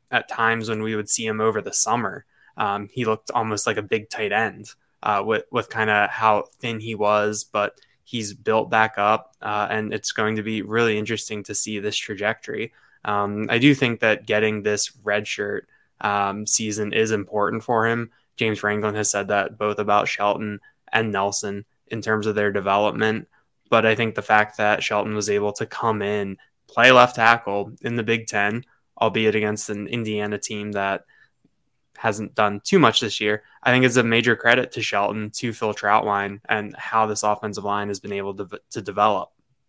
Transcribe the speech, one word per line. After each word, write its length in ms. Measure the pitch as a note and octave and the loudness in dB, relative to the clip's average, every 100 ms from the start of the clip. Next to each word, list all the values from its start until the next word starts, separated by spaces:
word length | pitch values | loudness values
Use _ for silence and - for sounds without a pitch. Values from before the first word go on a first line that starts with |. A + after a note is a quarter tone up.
| _ | _
at 180 | B2 - | -4 -2
times 400 | - A2+ A2+ A2 | -2 0 0 -2
when 140 | G#2+ | -4
we 120 | A2 | -4
would 160 | G#2+ G#2 | -4 -2
see 160 | - A2 | -2 -2
him 140 | G#2+ | 0
over 200 | A2 G#2+ | 0 0
the 120 | F#2+ | -4
summer, 520 | - A2 A#2 G#2 F#2+ - _ _ - | -2 0 0 -2 -8 -16 _ _ -6
um, 320 | G#2 G2+ G2+ | -4 -4 -6
he 140 | B2+ | -4
looked 280 | A2+ A2 - | -2 -2 -2
almost 340 | A#2+ A2 G#2 - | -4 -2 -2 -2
like 100 | G#2+ | -2
a 60 | |
big 260 | G2+ A2 G#2+ | -2 -4 -4
tight 240 | - G#2 | -6 -2
end, 380 | G#2 A2 F#2+ G#2 - _ _ | 0 0 -4 -16 -20 _ _
uh, 200 | - G2+ G#2 | -2 0 0
with, 160 | G#2+ - | -2 -2
with 180 | A#2+ - | -4 -4
kinda 400 | A2+ A2 G#2 G2+ | -2 2 2 2
how 340 | - A2 G#2 - _ | 2 2 2 0 _
thin 200 | A#2+ A2+ | -8 -6
he 140 | A2+ | -8
was, 500 | G#2+ G#2 G#2 G#2+ G#2+ | -2 2 2 2 -2
but 340 | - G#2 G2+ - _ _ | -4 -2 -2 -4 _ _
he's 280 | _ A#2+ G#2 | _ -8 -8
built 380 | G2+ - A2 A2 | -6 0 0 2
back 240 | A2+ A2 - | 2 2 2
up, 380 | G#2 A2+ - _ | 2 2 -2 _
uh, 240 | G#2+ G#2 G2+ | -6 -4 -2
and 220 | A2 G#2+ | -2 -4
it's 200 | G#2+ - | -6 -6
going 240 | - G#2+ A2 | -2 -2 -2
to 60 | |
be 200 | G#2+ A2 | -4 -6
really 360 | G#2 A2+ A#2 G#2+ | -2 0 2 0
interesting 440 | G#2+ A2 - G#2+ | -2 -4 -6 -8
to 120 | G2 | -6
see 240 | G#2 A2 G#2 | -6 -4 -4
this 180 | G#2 - | -4 -6
trajectory. 760 | - G2 G#2 A2+ - G#2+ A2+ - _ _ | -6 -4 -4 -4 -8 -8 -8 -12 _ _
Um, 420 | G#2+ G#2 G2+ G#2 A2 | -4 -2 -2 -4 0
I 80 | A#2 | 4
do 160 | C#3+ | 6
think 260 | C#3 B2 A2+ | 4 2 2
that 260 | A2 G#2+ - | 2 2 0
getting 360 | G#2+ G#2+ G#2+ | 0 2 0
this 280 | G#2 G#2 - - | -2 0 -2 -4
redshirt, 600 | G#2 G#2 G#2+ - G2+ G2+ - _ _ _ | -2 -2 -2 -4 -4 -4 -8 _ _ _
um, 460 | G#2 G2+ G2+ G2+ G#2+ | -2 0 0 -2 -2
season 460 | - A2 G#2 G#2 | -2 -2 -4 -2
is 180 | A2 A2 | 0 0
important 540 | G#2+ G2 G#2 G2+ A2 | 0 -2 -2 0 -2
for 220 | - A#2 A2+ | 0 2 2
him. 240 | A#2 A2+ _ _ - | 0 -4 _ _ -4
James 220 | A2+ G#2 | -2 0
Franklin 360 | G#2 G#2 G#2+ | -2 0 -2
has 160 | G#2 G#2 | -2 -2
said 180 | G2+ G2 | -2 0
that 300 | G2+ F#2+ - | 0 0 -2
both 200 | G#2+ G#2 | -2 -2
about 300 | G#2 G2+ - | 2 2 2
Shelton 520 | - G#2 G2+ G#2+ G2+ - _ - | 0 0 0 -4 -8 -14 _ -4
and 200 | A2+ A2+ | -2 0
Nelson 520 | G2 G2+ - G#2 G2+ - _ _ | 0 0 -2 -4 -8 -12 _ _
in 160 | A2+ | -8
terms 240 | A2 G#2+ G#2+ | -2 0 0
of 80 | |
their 180 | G#2 G#2 | 0 0
development. 760 | G2+ G2 G2 G#2 - A2 A2 - _ _ _ _ | 0 2 2 2 2 0 0 -6 _ _ _ _
But 160 | A2+ A2 | 4 4
I 80 | |
think 200 | A2 A2+ | 2 0
the 80 | G#2+ | -4
fact 360 | - G#2+ G#2+ - | 2 4 4 0
that 240 | G#2 G#2 | 0 2
Shelton 320 | - G#2 G#2 | 0 -2 -2
was 160 | G#2+ G#2 | -2 0
able 220 | G2+ G#2 | 0 0
to 120 | G2+ A2+ | -2 -8
come 360 | - A#2 G#2+ | -2 -2 0
in, 340 | G2+ G#2 G2 - _ _ _ | -2 -2 -4 -8 _ _ _
play 260 | - B2 | 6 8
left 240 | B2+ B2 - | 10 8 6
tackle 560 | A2+ A#2 - G2+ G2+ - | 4 4 0 -4 -4 -8
in 140 | A#2+ A#2+ | -6 -4
the 60 | |
Big 240 | A2 A2+ A2 | -2 -2 -2
Ten, 380 | G#2+ G#2 A2+ - _ _ - | -2 -2 -2 -8 _ _ -2
albeit 340 | A2 G#2+ A2 | 0 2 2
against 360 | G#2+ G#2+ G#2+ - | 2 0 -2 -6
an 160 | G#2 G#2 | -8 -6
Indiana 520 | A#2+ A2 G#2 G#2 G#2 | -6 -4 -4 -4 -6
team 340 | - G#2+ G#2 | -6 -8 -6
that 320 | G2+ G2 G2 - _ _ _ _ _ _ _ _ - | -2 -2 -2 -8 _ _ _ _ _ _ _ _ -4
hasn't 380 | A2+ G#2 G2+ | -2 -2 -4
done 260 | - G#2 G2+ | 0 0 0
too 160 | - G3 | 0 6
much 200 | B2 - | 6 4
this 200 | A2+ - | -2 -2
year, 240 | G#2 G#2+ - _ | -2 -2 -6 _
I 80 | - | 2
think 140 | B2+ | 4
is 120 | B2+ B2 | 6 4
a 60 | |
major 320 | A#2 A2+ A#2+ | 4 4 4
credit 380 | A2 A#2+ B2 A#2+ | 2 4 2 2
to 100 | A#2+ | -4
Shelton, 480 | G#2+ G#2 G#2 G#2+ G#2+ | -2 0 0 -2 -6
to 220 | - A#2+ | -6 -6
Phil 200 | A2 A2 | -2 -4
Trautwein, 680 | G#2 G#2 G#2+ G#2+ G2+ G2+ G2+ - | 0 2 4 4 0 -2 -6 -4
and 280 | G#2+ G#2 - | -4 -4 -10
how 300 | - A2+ A2 | -2 0 0
this 160 | G#2 | 0
offensive 400 | G#2+ G#2 G#2+ G2+ | 0 0 -2 -6
line 240 | G2+ G#2 G2+ | -4 -4 -4
has 140 | G2 | -6
been 120 | G2+ | -6
able 220 | G2+ G2 | -6 -6
to, 260 | G2 F#2 G2+ - | -8 -12 -14 -12
to 120 | A#2+ | -10
develop. 480 | G2 G2 G#2+ G2 - _ _ _ | -6 2 4 2 -2 _ _ _